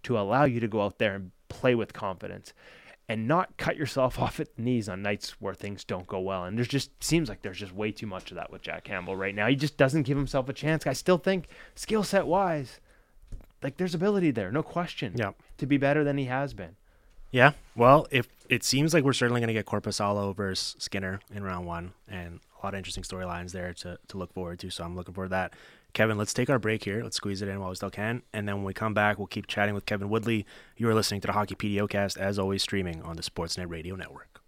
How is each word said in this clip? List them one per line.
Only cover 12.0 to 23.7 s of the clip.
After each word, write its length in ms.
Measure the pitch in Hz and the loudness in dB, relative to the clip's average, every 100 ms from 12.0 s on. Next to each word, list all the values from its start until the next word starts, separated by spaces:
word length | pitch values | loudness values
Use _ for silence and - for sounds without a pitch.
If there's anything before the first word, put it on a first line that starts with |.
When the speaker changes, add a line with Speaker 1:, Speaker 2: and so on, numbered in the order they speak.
Speaker 1:
set 240 | 185 196 139 | 2 2 4
wise, 540 | 180 190 151 127 - _ - _ - - - - _ | 2 2 0 -4 -12 _ -20 _ -20 -14 -14 -14 _
like, 140 | 180 - | -8 -2
there's 180 | 180 | -2
ability 380 | 170 196 202 165 | 2 2 4 4
there, 180 | 117 92 | 2 0
no 100 | 135 | -2
question, 500 | 156 175 175 - 107 123 | -2 -4 -4 -4 -4 -2
Speaker 2:
Yeah. 160 | 101 - - - | -2 -4 -20 -8
Speaker 1:
to 80 | 131 | 2
be 100 | 143 | 4
better 240 | 139 147 | 6 4
than 160 | 143 143 | 4 2
he 80 | 127 | 0
has 260 | 131 139 | -2 -4
been. 240 | 110 85 95 _ _ - - - | -8 -12 -14 _ _ -20 -20 -2
Speaker 2:
Yeah, 200 | 127 135 - - - | 8 8 8 -12 6
well, 320 | 120 147 - | 10 10 8
if, 160 | 135 - _ - | 0 0 _ -2
it 160 | 120 | -2
seems 280 | - 135 156 | 2 2 6
like 120 | 160 | 6
we're 80 | 135 | 4
certainly 280 | 127 120 120 | 4 2 4
gonna 120 | 117 | 2
get 120 | 110 | 0
Korpisalo 720 | 101 104 104 101 104 101 101 | 0 -2 -2 0 2 2 0
versus 400 | 98 98 92 - - | -2 -2 -2 -6 -8
Skinner 400 | - 98 95 98 - | -6 -4 -4 -6 -10
in 120 | 104 | -8
round 200 | 98 90 | -6 -6
one, 280 | 87 85 87 - - | -6 -8 -8 -16 -14
and 320 | 98 87 85 _ - | -12 -12 -14 _ -10
a 60 | 98 | -8
lot 80 | |
of 40 | - | -6
interesting 260 | 92 - | -8 -10
storylines 480 | - 185 180 175 175 | -8 -8 -6 -8 -8
there 200 | 180 - | -8 -8